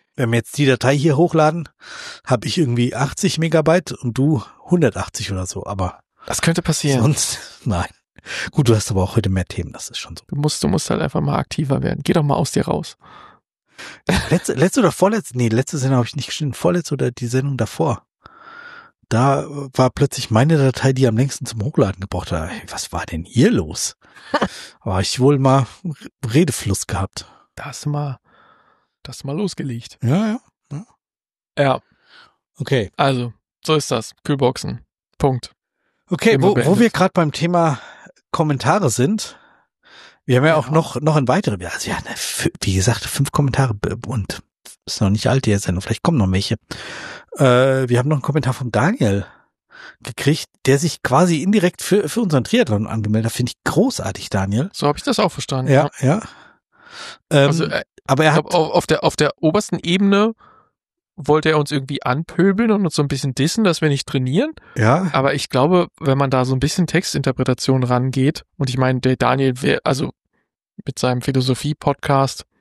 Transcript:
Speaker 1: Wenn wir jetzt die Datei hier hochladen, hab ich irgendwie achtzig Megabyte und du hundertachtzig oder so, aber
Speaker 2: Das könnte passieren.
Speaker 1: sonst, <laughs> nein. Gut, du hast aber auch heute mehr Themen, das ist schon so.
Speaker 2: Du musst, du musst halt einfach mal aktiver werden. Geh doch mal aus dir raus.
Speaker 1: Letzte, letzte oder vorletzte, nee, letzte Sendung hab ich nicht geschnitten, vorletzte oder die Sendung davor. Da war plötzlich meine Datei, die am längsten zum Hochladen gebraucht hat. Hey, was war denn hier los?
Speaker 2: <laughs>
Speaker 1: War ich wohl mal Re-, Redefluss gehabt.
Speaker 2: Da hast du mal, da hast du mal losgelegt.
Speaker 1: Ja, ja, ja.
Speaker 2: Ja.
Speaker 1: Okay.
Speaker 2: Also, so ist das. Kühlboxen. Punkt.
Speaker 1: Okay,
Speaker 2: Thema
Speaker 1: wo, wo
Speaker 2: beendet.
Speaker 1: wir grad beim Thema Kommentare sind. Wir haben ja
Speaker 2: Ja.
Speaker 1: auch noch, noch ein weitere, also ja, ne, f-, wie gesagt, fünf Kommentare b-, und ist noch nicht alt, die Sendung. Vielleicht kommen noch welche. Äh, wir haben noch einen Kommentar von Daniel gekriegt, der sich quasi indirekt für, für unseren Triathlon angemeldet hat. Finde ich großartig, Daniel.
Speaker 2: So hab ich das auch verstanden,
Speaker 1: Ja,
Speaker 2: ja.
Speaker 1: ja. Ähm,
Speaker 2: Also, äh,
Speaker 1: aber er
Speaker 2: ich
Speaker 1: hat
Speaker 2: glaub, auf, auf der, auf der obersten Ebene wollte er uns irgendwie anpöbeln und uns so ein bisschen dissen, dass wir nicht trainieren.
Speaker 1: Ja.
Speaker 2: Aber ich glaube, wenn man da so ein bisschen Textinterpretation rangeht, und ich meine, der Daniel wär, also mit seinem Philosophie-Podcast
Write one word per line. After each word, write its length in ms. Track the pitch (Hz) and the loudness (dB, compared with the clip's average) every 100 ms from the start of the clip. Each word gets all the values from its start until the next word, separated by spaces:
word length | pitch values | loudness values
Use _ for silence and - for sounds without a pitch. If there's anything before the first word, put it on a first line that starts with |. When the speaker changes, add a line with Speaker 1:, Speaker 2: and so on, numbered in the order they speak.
| _ - | _ -4
Speaker 1:
Wenn 160 | 120 | 0
wir 60 | 117 | 0
jetzt 200 | - - | -2 0
die 80 | 139 | 2
Datei 320 | 127 127 143 | 4 2 2
hier 180 | 156 139 | 2 4
hochladen, 520 | 175 160 151 165 151 _ - - - - - | 2 4 2 0 -8 _ -20 -16 -16 -10 -2
hab 180 | 120 113 | -2 0
ich 120 | - | 0
irgendwie 380 | 135 120 123 127 | 0 2 0 0
achtzig 420 | 139 - 196 - | -4 0 -2 0
Megabyte 540 | 165 165 156 175 - | 0 0 2 0 0
und 260 | - 123 110 | -8 -6 0
du 260 | 143 131 - - - | 0 0 -4 -10 0
hundertachtzig 680 | 175 131 - - - 98 | 2 2 0 -8 -8 -6
oder 140 | 95 92 | -6 -6
so, 200 | 95 - | -8 -8
aber 340 | 98 92 - _ _ - | -4 -6 -6 _ _ -8
Speaker 2:
Das 160 | 113 | -2
könnte 200 | - 165 | 0 0
passieren. 380 | 165 156 147 131 | 0 -2 2 2
Speaker 1:
sonst, 380 | 127 143 - - - | 2 0 -2 -6 -12
<laughs> 140 | - 123 | -10 -4
nein. 240 | 87 85 _ _ _ - - - | -2 -4 _ _ _ -12 -10 -6
Gut, 160 | - 117 | 0 4
du 80 | 107 | 4
hast 160 | - | 2
aber 120 | 95 | -2
auch 120 | 92 117 | 0 0
heute 140 | 98 | 0
mehr 160 | 95 90 | 0 -2
Themen, 260 | - 82 | -6 -8
das 160 | - - | -10 -12
ist 100 | - | -12
schon 160 | - 85 | -12 -14
so. 60 | - | -8
Speaker 2:
Du 80 | 143 | -2
musst, 280 | 151 - | -2 0
du 40 | 151 | 0
musst 220 | 156 - | 0 -2
halt 120 | - | -2
einfach 200 | 156 - | -2 -2
mal 160 | 143 139 | -2 -2
aktiver 440 | - - 139 131 | -4 -4 -2 0
werden. 200 | 135 - | -2 -4
Geh 100 | - | 0
doch 100 | 170 | 2
mal 120 | 147 - | 2 0
aus 160 | 143 | 0
dir 140 | - - | -2 -2
raus. 320 | - - - - - - _ _ _ _ - - - - - - | -4 -6 -16 -20 -20 -20 _ _ _ _ -20 -20 -12 -2 -2 0
Speaker 1:
Letzte, 220 | 175 - | -2 0
letzte 260 | 131 175 269 | 0 2 4
oder 120 | 180 | 2
vorletzte, 460 | - 190 220 - 123 | 4 0 0 -4 -2
nee, 120 | 117 | 0
letzte 280 | 113 - 147 | 0 -2 -2
Sendung 220 | 135 131 | 2 2
hab 60 | 117 | 0
ich 80 | 143 | -4
nicht 100 | - | -8
geschnitten, 280 | - 147 - | -6 -6 -2
vorletzte 400 | 175 175 - 139 | 0 0 -2 -4
oder 160 | 127 | -4
die 160 | - 120 | -4 -4
Sendung 300 | 131 143 127 | -2 -2 -2
davor. 460 | 113 - 160 98 _ _ - - - - - - - _ - | -4 -2 -4 -4 _ _ -20 -20 -20 -20 -20 -20 -20 _ -2
Da 360 | 113 135 139 156 | 2 2 2 -4
war 420 | 143 135 - 127 | -10 -6 0 0
plötzlich 400 | - 143 - - | 2 -2 -2 0
meine 260 | 110 147 156 | 2 4 4
Datei, 340 | 135 - 135 | 2 2 0
die 160 | 127 131 | 2 2
am 80 | 110 | 4
längsten 300 | 135 - 120 | 0 -2 -8
zum 160 | 113 | -4
Hochladen 380 | 113 - 101 95 | -2 0 0 0
gebraucht 300 | 101 87 - | -6 -6 -4
hat. 160 | 85 85 | -6 -6
Hey, 120 | - - | -10 -12
was 220 | - - | -12 -10
war 140 | 87 - | -8 -8
denn 180 | 120 | -8
hier 280 | - 120 - | -4 2 4
los? 440 | 117 78 - - - _ - - | 2 -2 -6 -8 -10 _ -20 -6
Speaker 2:
<laughs> 500 | 294 - - - _ | -4 -4 -8 -20 _
Speaker 1:
War 160 | - 92 | -4 -2
ich 200 | 95 - | -2 2
wohl 160 | 131 139 | 2 4
mal 260 | 135 135 123 - 175 | 4 4 2 -6 -10
Re-, 480 | 143 - _ 117 | -10 -14 _ 0
Redefluss 540 | 131 180 - 104 95 - | 2 2 0 -4 -4 -4
gehabt. 380 | 92 95 - - _ _ - | -4 -6 -8 -18 _ _ -16
Speaker 2:
Da 100 | 143 | -14
hast 200 | - 151 | -10 -6
du 40 | |
mal, 280 | 147 143 127 _ _ _ _ _ _ _ _ | -4 -6 -10 _ _ _ _ _ _ _ _
da 60 | - | -20
hast 120 | - | -14
du 40 | 139 | -8
mal 100 | 156 | -4
losgelegt. 600 | 202 - 139 120 - - | -4 -6 -8 -8 -12 -4
Speaker 1:
Ja, 240 | 120 175 220 | 0 0 0
ja, 120 | 233 _ _ - | -4 _ _ -14
ja. 140 | 143 226 _ _ _ _ _ _ - | -14 -14 _ _ _ _ _ _ -2
Speaker 2:
Ja. 220 | 139 127 _ _ _ - - _ _ - | 0 -2 _ _ _ -20 -20 _ _ -10
Speaker 1:
Okay. 340 | 135 135 95 - | -2 -2 -2 -2
Speaker 2:
Also, 340 | 139 127 120 - _ _ - | 0 0 -4 -10 _ _ -2
so 100 | 151 | 0
ist 160 | - | 0
das. 200 | 117 - - - | -4 -6 -10 -4
Kühlboxen. 560 | 139 - - - 120 _ _ _ - | 0 0 0 -8 -10 _ _ _ -2
Punkt. 360 | 143 127 - _ _ _ _ _ - | 0 0 -6 _ _ _ _ _ -8
Speaker 1:
Okay, 220 | 175 226 | 0 4
Speaker 2:
Thema 120 | 202 | 4
Speaker 1:
wo, 60 | 180 | 4
wo 40 | 151 | 4
Speaker 2:
beendet. 240 | 135 202 | 4 4
Speaker 1:
wir 100 | 233 | 4
grad 240 | - 185 | 4 0
beim 180 | - 156 | 2 0
Thema 480 | - 170 175 165 127 - - - - _ | 0 0 2 2 0 -8 -20 -20 -20 _
Kommentare 580 | - 156 135 131 202 151 | -2 0 0 2 2 2
sind. 480 | 113 139 214 - - _ _ _ _ _ - - _ - | 2 0 0 -4 -14 _ _ _ _ _ -20 -20 _ 0
Wir 120 | 123 | 2
haben 60 | 151 | 4
ja 40 | |
Speaker 2:
Ja. 40 | 156 | 2
Speaker 1:
auch 120 | 127 | 2
noch, 280 | 160 - 120 | 0 0 -2
noch 160 | 147 151 | 2 2
ein 120 | 123 | 2
weitere, 340 | 160 - 95 87 | 2 0 -4 -6
also 220 | - - | -8 -6
ja, 80 | - | -6
ne, 80 | - | -8
f-, 380 | - - - - - | -10 -8 -4 -4 -2
wie 100 | 104 95 | -2 0
gesagt, 300 | 104 113 - | 2 0 -4
fünf 260 | - 139 | -2 -2
Kommentare 420 | - 139 117 131 104 | 0 0 0 0 -2
b-, 200 | - 127 - | -4 -6 -6
und 340 | 110 95 - - _ - - - | -6 -6 -10 -16 _ -20 -20 -10
ist 140 | - | -2
noch 100 | 98 | 0
nicht 180 | 107 - | 2 2
alt, 180 | 131 - | 0 2
die 100 | 101 | 0
Sendung. 240 | - 90 | 0 -4
Vielleicht 220 | - 110 | -2 -2
kommen 140 | - 151 | 0 2
noch 120 | 95 | 2
welche. 240 | 95 - - - - - - - - - - | 0 0 -4 -6 -16 -14 -14 -14 -18 -10 0
Äh, 500 | 135 123 135 131 127 | 4 6 4 2 2
wir 120 | 120 | 0
haben 100 | 135 | 2
noch 80 | 147 | 0
einen 40 | |
Kommentar 300 | 143 143 127 | 0 -2 -2
von 180 | - 123 | -4 -2
Daniel 540 | 104 151 247 107 101 - - _ _ _ - - - | 0 0 2 0 0 -4 -14 _ _ _ -20 -20 -18
gekriegt, 460 | - - 139 160 - _ - | -14 -4 0 0 -4 _ 2
der 140 | 135 | 2
sich 220 | 165 - | 2 -4
quasi 380 | - 131 180 156 | 0 2 4 2
indirekt 400 | 147 208 - - | 2 2 2 -2
für, 280 | - 208 151 | 0 0 0
für 120 | 233 | -2
unseren 220 | 196 139 | 0 0
Triathlon 440 | - 240 220 104 110 | 2 0 2 0 -2
angemeldet 440 | 113 104 107 113 | -4 0 0 0
hat. 40 | - | -2
Finde 140 | 123 - | -4 -4
ich 80 | |
großartig, 640 | - - 254 - 113 - - | -2 2 0 0 -6 -8 -4
Daniel. 400 | 101 98 110 185 | -2 0 -2 -2
Speaker 2:
So 140 | - 143 | -2 -2
hab 100 | - | 0
ich 60 | |
das 160 | - 226 | -2 0
auch 100 | 185 | -2
verstanden, 400 | - - 131 131 | -2 -6 -4 4
Speaker 1:
Ja, 180 | 139 156 - | 4 4 0
Speaker 2:
ja. 80 | 131 | 0
Speaker 1:
ja. 140 | 202 - - - _ _ _ - - - - - | 0 -4 -18 -20 _ _ _ -20 -18 -18 -16 0
Ähm, 160 | 139 143 | 4 4
Speaker 2:
Also, 180 | 165 147 | 2 -2
äh, 180 | - - _ - | -4 -8 _ -2
Speaker 1:
aber 180 | 139 156 | 2 4
er 60 | |
Speaker 2:
ich 60 | 156 | 2
Speaker 1:
hat 120 | 147 | 2
Speaker 2:
glaub, 40 | 175 151 | 0 2
auf, 20 | |
auf 140 | 175 - | 0 2
der, 160 | 156 | 2
auf 120 | 165 - | 0 2
der 160 | 151 - | 0 2
obersten 380 | 156 196 - 175 | 0 0 0 -4
Ebene 520 | 170 185 196 202 220 226 - _ _ _ _ _ _ - | 0 2 4 4 2 -2 -16 _ _ _ _ _ _ -8
wollte 340 | 147 151 156 | 0 2 4
er 80 | 151 | 2
uns 140 | 143 | 2
irgendwie 320 | 147 131 143 | -2 -4 -6
anpöbeln 680 | 131 135 165 - 196 196 233 | -2 -2 -2 2 2 4 2
und 140 | 208 175 | 2 0
uns 100 | - | 0
so 60 | |
ein 60 | 143 | -2
bisschen 260 | 135 139 | -2 -4
dissen, 300 | - 156 - | 0 0 2
dass 180 | 208 160 | 2 2
wir 80 | 156 | 0
nicht 180 | 139 - | 0 -2
trainieren. 440 | 135 127 160 311 - - - | -2 0 0 0 -4 -10 0
Speaker 1:
Ja. 340 | 110 160 185 | 2 4 2
Speaker 2:
Aber 200 | 135 135 | 0 0
ich 160 | 139 - | 0 -2
glaube, 380 | 127 151 185 - - | 2 4 4 0 -2
wenn 180 | 147 135 | 0 2
man 120 | 135 | 2
da 160 | 131 127 | 2 2
so 80 | 131 | 0
ein 40 | |
bisschen 260 | 147 - 170 | 0 0 0
Textinterpretation 960 | 170 - 151 135 127 131 127 - 131 | 0 -2 -2 -2 0 0 0 2 2
rangeht, 600 | 123 123 131 131 135 - - - | 2 0 0 0 0 -2 -8 -6
und 120 | 127 | -4
ich 80 | 123 | 0
meine, 220 | 127 127 | 0 2
der 160 | 131 127 | 0 2
Daniel 460 | 123 135 135 127 | 2 2 0 0
wär, 180 | 139 - | 0 0
also 280 | 127 131 - - _ _ _ _ _ - - | 0 -2 -4 -10 _ _ _ _ _ -16 -10
mit 140 | - | -4
seinem 220 | 127 123 | -2 -2
Philosophie-Podcast 1200 | 143 131 127 123 147 151 147 139 - 135 135 - - _ | -2 0 0 -2 -2 -4 -2 -2 0 2 2 -4 -16 _